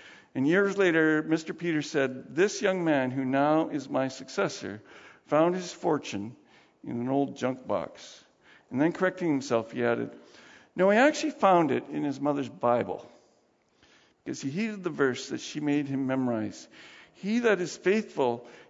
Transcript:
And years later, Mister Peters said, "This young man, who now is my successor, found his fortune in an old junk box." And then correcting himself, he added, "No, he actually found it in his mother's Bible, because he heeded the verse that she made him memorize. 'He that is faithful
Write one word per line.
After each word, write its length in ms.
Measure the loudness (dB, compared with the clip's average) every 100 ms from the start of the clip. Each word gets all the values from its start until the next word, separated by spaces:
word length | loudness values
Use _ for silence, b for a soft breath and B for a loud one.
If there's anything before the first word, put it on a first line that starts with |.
| B B B 0
And 120 | 2
years 300 | 4 2 2
later, 460 | 4 4 4 2
Mister 300 | 2 -2 -2
Peters 360 | -6 -2 -2 0
said, 460 | 0 0 -2 -4 0
"This 260 | 0 2
young 220 | 0 2
man, 280 | 2 2 0
who 140 | -2 0
now 440 | 2 4 4 0
is 200 | -4 -4
my 200 | -2 -2
successor, 720 | -6 -8 -2 -2 -4 -10 -10 B B B B 0
found 300 | 2 4 0
his 160 | -6
fortune 640 | -4 0 0 -2 -8 -10 -14 b b b _
in 160 | -8 -6
an 80 | -2
old 260 | 0 -2 -2
junk 300 | -4 -4 -4
box." 580 | -4 -4 -12 -20 -20 _ _ b b -6
And 100 | 0
then 120 | 0
correcting 380 | 2 -2 0 0
himself, 420 | 0 0 0 0
he 120 | -2
added, 280 | 0 0 -4 -10 B B B B B 0
"No, 140 | 4
he 80 | 6
actually 340 | 4 2 -4
found 400 | 2 4 6 4
it 140 | 0 -2
in 140 | -4
his 160 | -4 -2
mother's 280 | -2 -2 -4
Bible, 600 | -2 2 2 0 -6 -12 -20 _ _ _ _ _ b b b b _
because 180 | -10 -6
he 80 | -6
heeded 340 | -4 -4 -4
the 60 | -4
verse 400 | 2 2 0 -6
that 120 | -8
she 180 | -8 -4
made 280 | 0 0 0
him 200 | -2 -2
memorize. 600 | 0 0 -2 -4 -10 -18 B B B B
'He 260 | -10 -4 0
that 220 | 2 2
is 140 | -2 -2
faithful 720 | 2 2 0 0 0 0 B B